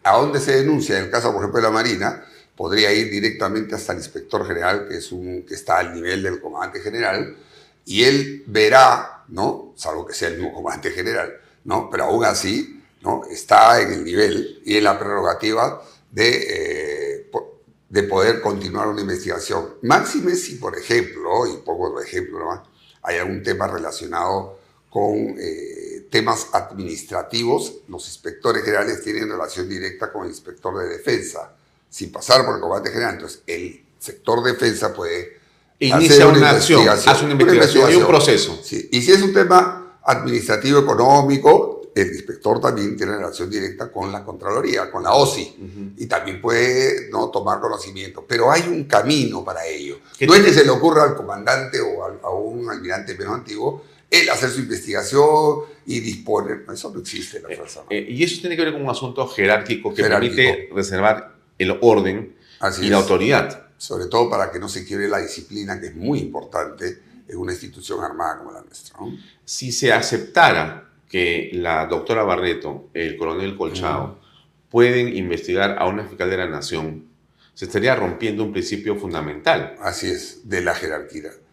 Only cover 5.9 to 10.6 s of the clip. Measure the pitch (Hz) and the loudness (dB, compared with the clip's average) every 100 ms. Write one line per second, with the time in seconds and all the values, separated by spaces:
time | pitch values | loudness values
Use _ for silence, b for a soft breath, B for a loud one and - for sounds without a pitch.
5.9 | 85 85 95 95 87 85 76 95 98 104 | -6 -6 -4 -4 -6 -10 -10 -10 -8 -8
6.9 | 113 107 98 - b b b b b - | -4 -2 -2 -6 b b b b b -6
7.9 | 95 127 139 135 - - 107 107 131 127 | 4 4 4 -2 -10 -4 2 6 8 8
8.9 | 120 - - _ 92 117 - - - 80 | 6 -4 -16 _ -4 -4 -4 -12 -12 -8
9.9 | 80 85 - 85 85 87 - | -8 -8 -6 -6 -4 -8 -6